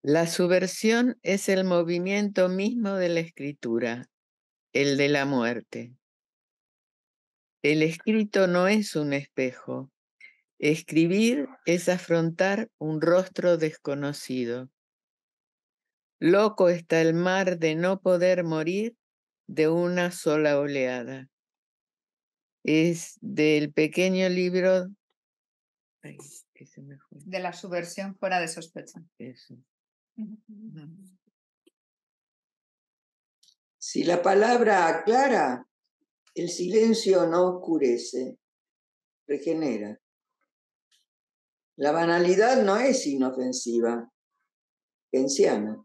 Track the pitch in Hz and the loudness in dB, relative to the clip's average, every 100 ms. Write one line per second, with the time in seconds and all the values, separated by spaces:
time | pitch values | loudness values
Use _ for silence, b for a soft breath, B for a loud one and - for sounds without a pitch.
0 | 139 156 170 - 180 185 185 - 220 233 | 2 2 2 0 2 2 0 -2 0 2
1 | 247 - - 196 - 190 190 175 170 175 | 0 -2 -2 -2 0 0 2 2 2 -2
2 | 185 202 208 196 185 185 208 240 202 196 | -2 -2 -2 0 0 0 -2 -2 -2 0
3 | 180 165 165 - 143 143 120 117 120 120 | 0 -2 -4 -10 -10 -8 -4 -2 -2 -6
4 | 123 _ _ _ _ _ _ - 143 139 | -12 _ _ _ _ _ _ 0 0 2
5 | 143 147 139 131 117 120 - 117 120 127 | 2 2 0 0 -2 -4 -10 -14 -14 -20
6 | _ _ _ _ _ _ _ _ _ _ | _ _ _ _ _ _ _ _ _ _
7 | _ _ _ _ _ _ 147 156 156 165 | _ _ _ _ _ _ 0 2 0 -2
8 | - 220 208 202 185 175 185 214 208 156 | 0 0 2 2 2 2 2 2 0 -4
9 | 147 139 143 - 131 127 - 127 135 _ | -2 -4 -6 -4 -4 -6 -12 -12 -12 _
10 | _ _ b b _ _ 151 160 - 151 | _ _ b b _ _ -2 -2 0 2
11 | 165 196 226 269 269 - - 175 180 180 | 2 4 2 0 -6 -8 -2 0 0 -2
12 | - 170 165 165 190 202 - _ 156 156 | 0 0 0 0 -2 -2 -6 _ -6 -2
13 | 160 180 185 - 180 165 160 - 147 143 | 2 2 0 -2 0 2 0 -4 -8 -6
14 | 143 143 - 127 117 123 131 _ _ _ | -6 -8 -8 -6 -4 -6 -12 _ _ _
15 | _ _ _ _ _ _ _ _ _ _ | _ _ _ _ _ _ _ _ _ _
16 | _ _ 160 196 214 208 180 175 - 165 | _ _ 2 4 2 4 2 2 0 2
17 | 165 165 180 190 185 175 160 156 180 196 | 2 2 0 0 0 0 -2 0 -2 0
18 | 185 180 180 180 170 160 151 196 226 240 | 0 2 2 2 0 -2 -2 -2 -6 _
19 | _ _ _ _ - - 156 170 175 180 | _ _ _ _ -10 0 2 2 0 0
20 | 175 180 165 151 151 143 147 139 127 127 | -2 -2 -2 2 2 0 0 -2 -2 -4
21 | 120 135 135 _ _ _ _ _ _ _ | -8 -14 -18 _ _ _ _ _ _ _
22 | _ _ _ _ _ _ - 156 165 165 | _ _ _ _ _ _ 0 2 2 -2
23 | - - - - 151 151 147 147 156 170 | -8 -14 -10 0 2 2 0 -2 -2 0
24 | 185 185 185 180 180 180 185 185 185 202 | 0 0 0 0 -2 0 2 2 -2 -14
25 | _ _ _ _ _ _ _ _ _ _ | _ _ _ _ _ _ _ _ _ _
26 | - 143 143 - _ _ 143 - 139 139 | -20 -20 -20 -20 _ _ -20 -20 -20 -20
27 | _ 143 151 185 180 170 190 175 170 - | _ -20 -12 -8 -8 -10 -10 -8 -8 -12
28 | 196 190 190 180 165 170 165 - - - | -12 -8 -2 -2 -4 -8 -14 -16 -18 -20
29 | 165 _ 123 127 _ 127 _ _ _ _ | -20 _ -18 -18 _ -20 _ _ _ _
30 | _ - 208 214 - 208 220 156 147 175 | _ -14 -14 -14 -20 -20 -18 -18 -18 -20
31 | 190 185 _ _ _ _ _ _ _ _ | -20 _ _ _ _ _ _ _ _ _
32 | _ _ _ _ _ _ _ _ _ _ | _ _ _ _ _ _ _ _ _ _
33 | _ _ _ _ _ _ _ _ - - | _ _ _ _ _ _ _ _ -8 -4
34 | 170 175 180 196 226 240 214 190 165 160 | 0 0 2 4 4 4 4 4 2 0
35 | 202 240 277 208 139 123 - _ _ _ | 2 4 4 2 0 -4 -10 _ _ _
36 | _ _ _ - 170 - 180 220 226 220 | _ _ _ -8 -6 -6 0 4 4 4
37 | 196 185 170 170 180 180 - 156 131 117 | 4 4 4 2 2 0 -2 0 2 0
38 | - 127 127 - _ _ _ _ _ _ | -2 -8 -8 -12 _ _ _ _ _ _
39 | _ _ - 143 165 160 151 107 104 107 | _ _ -8 -4 -2 -2 -2 -4 -6 -14
40 | _ _ _ _ _ _ _ _ _ _ | _ _ _ _ _ _ _ _ _ _
41 | _ _ _ _ _ _ _ - 143 160 | _ _ _ _ _ _ _ -4 0 2
42 | 170 170 175 185 226 247 202 208 269 - | 2 2 4 4 4 4 2 2 2 0
43 | 147 139 131 131 127 123 120 117 117 117 | -2 -2 -2 -2 -6 -6 -2 0 0 -2
44 | 117 _ _ _ _ _ _ _ _ _ | -10 _ _ _ _ _ _ _ _ _
45 | _ 131 135 - 185 113 107 113 | _ -2 -2 2 2 2 -4 -8